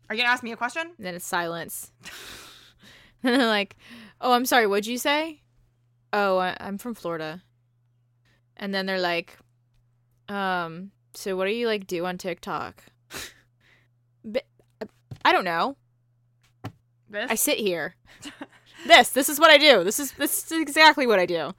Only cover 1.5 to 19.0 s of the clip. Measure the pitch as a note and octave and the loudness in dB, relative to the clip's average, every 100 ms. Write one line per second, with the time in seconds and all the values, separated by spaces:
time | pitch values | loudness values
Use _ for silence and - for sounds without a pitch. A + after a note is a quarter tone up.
1.5 | E3+ D#3+ - - _ - - - - - | -6 -10 -12 -16 _ -20 -18 -18 -18 -20
2.5 | - - _ - - - _ B3+ B3+ A3+ | -20 -20 _ -20 -20 -20 _ 0 2 2
3.5 | G#3+ G3 - - A#3+ A3 _ B3+ A#3+ B3+ | 2 -2 -8 -20 -20 -20 _ 0 2 4
4.5 | C4 G#3+ G3+ G#3+ A#3+ D4 D4 E4 D4+ _ | 2 4 0 -2 -4 0 0 -2 -10 _
5.5 | _ _ _ _ _ _ G#3 G3+ F#3 F3+ | _ _ _ _ _ _ -2 2 2 0
6.5 | - - G3 B3 A3+ E3+ E3 D#3 F3 - | -4 -10 -10 -10 -10 -8 -8 -8 -12 -18
7.5 | _ _ _ _ _ _ _ _ _ _ | _ _ _ _ _ _ _ _ _ _
8.5 | - G3+ G3 F#3+ F#3+ F3 E3+ F3 - _ | -14 -6 -4 -2 -2 0 -2 -6 -16 _
9.5 | _ _ _ _ _ _ _ - G3+ F#3+ | _ _ _ _ _ _ _ -10 -6 -2
10.5 | F3+ E3+ E3 G3 - _ - G#3 F#3 F#3+ | -2 -4 -10 -16 -20 _ -12 -6 -2 -2
11.5 | A#3 A#3+ G#3+ F#3+ F3 F3+ F3+ F#3+ - - | -2 -2 -2 -4 -6 -4 -6 -8 -10 -8
12.5 | D#3 F2+ - - _ _ - - - _ | -8 -8 -14 -20 _ _ -16 -16 -18 _
13.5 | _ _ _ _ _ _ _ A3 G#3+ - | _ _ _ _ _ _ _ -10 -8 -8
14.5 | _ _ _ G#3+ _ _ - C#4+ E4+ F3+ | _ _ _ -18 _ _ -2 2 2 0
15.5 | E3 G#3+ C#4 _ _ _ _ _ _ _ | -2 -2 -4 _ _ _ _ _ _ _
16.5 | _ - - _ _ _ G#3 B3 A3 - | _ -16 -16 _ _ _ -10 -4 -2 0
17.5 | - G#3 E3+ D3+ - _ - D4 - C#4+ | 0 -2 -2 -6 -10 _ -20 -20 -18 -20
18.5 | - _ - E4 E4 | -20 _ -14 6 6